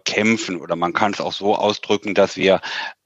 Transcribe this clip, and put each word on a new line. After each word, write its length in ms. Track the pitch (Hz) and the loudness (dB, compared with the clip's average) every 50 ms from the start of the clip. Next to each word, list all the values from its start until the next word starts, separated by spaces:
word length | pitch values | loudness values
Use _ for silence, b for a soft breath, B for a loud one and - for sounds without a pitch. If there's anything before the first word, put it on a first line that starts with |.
| - | -4
kämpfen. 560 | - - 110 107 113 113 107 - 95 90 80 | -2 -2 0 2 2 2 0 -2 -6 -6 -6
Oder 160 | 67 80 82 | -4 -4 -2
man 160 | 85 87 85 | -2 -2 0
kann 200 | - - 107 101 | 0 0 0 0
es 80 | 95 - | 0 -2
auch 120 | - 90 | -6 -6
so 220 | - - 98 104 107 | -4 -2 0 0 0
ausdrücken, 600 | - 101 104 104 - - - 104 101 - 104 90 | 2 2 0 0 0 -2 -2 -2 -2 -2 0 2
dass 220 | 101 98 - - | 2 2 2 2
wir, 240 | 92 87 95 92 87 B B B B B B B _ - | 2 4 4 4 4 B B B B B B B _ 0